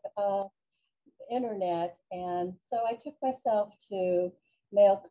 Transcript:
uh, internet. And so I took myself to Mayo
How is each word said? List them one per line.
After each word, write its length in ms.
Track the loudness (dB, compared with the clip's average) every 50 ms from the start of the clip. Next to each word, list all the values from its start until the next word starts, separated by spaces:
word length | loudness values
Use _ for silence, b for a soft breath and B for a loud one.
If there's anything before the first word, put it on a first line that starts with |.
| -8 -10 -6
uh, 280 | -4 -2 0 0 -2 -4 -6 -10 _ _ _ _ _ _ _ _ _ _ _ _ -20 -10 -6
internet. 680 | -4 -4 -4 -4 -4 -4 -2 -2 -2 -2 -4 -4 -6 _ _ -12
And 420 | -10 -8 -6 -4 -4 -4 -4 -6 -8 -12 _
so 180 | -6 -4 -2 -2
I 60 | -2 -4
took 220 | -6 -8 -14 -8 _ -4
myself 500 | -4 -2 -2 -2 0 0 0 0 -4 -8 _ -14 -8
to 420 | -4 -2 0 2 2 2 0 -2 -4 _ _ _ _ _ _ _
Mayo 300 | 6 8 8 8 6 4 -2 -6